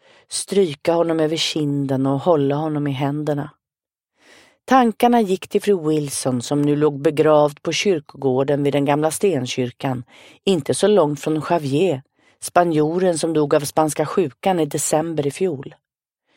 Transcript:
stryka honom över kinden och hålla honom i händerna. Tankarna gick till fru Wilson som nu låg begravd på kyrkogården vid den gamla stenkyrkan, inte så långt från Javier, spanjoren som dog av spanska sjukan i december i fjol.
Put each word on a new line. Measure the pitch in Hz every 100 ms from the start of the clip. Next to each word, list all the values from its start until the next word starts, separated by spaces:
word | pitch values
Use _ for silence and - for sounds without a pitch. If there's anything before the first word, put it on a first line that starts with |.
| _ _ _
stryka | - - 196 175 139 -
honom | 170 165 160
över | 156 160
kinden | - 160 147 143 135 135 135
och | 139
hålla | 180 156 139 143
honom | 156 151 143
i |
händerna. | 131 143 147 151 143 147 - _ _ _ _ _ _ _ - _ _ -
Tankarna | 262 233 - 240 240
gick | 196 185 -
till | 208
fru | 202 190 156
Wilson | 156 143 - 135 123
som | - 147
nu | 147 147
låg | 151 143
begravd | 160 147 151 151 147 143
på | -
kyrkogården | 147 208 160 - 139 135 127 139 143
vid | 143
den | 143 143
gamla | 147 156
stenkyrkan, | - 202 143 123 - 123 - 139 127 - - - _
inte | - 180 -
så | - 196
långt | 208 147 147
från | 156 156 151
Javier, | 175 139 143 190 135 - _ _ _
spanjoren | - 175 175 151 151 175 185 160
som | 165
dog | 156 147 151
av |
spanska | 147 - 156 151 151
sjukan | - 151 - 196 180
i | 151
december | 156 - 156 165 156 139
i |
fjol. | - 185 135 139 - _ _ _ _ _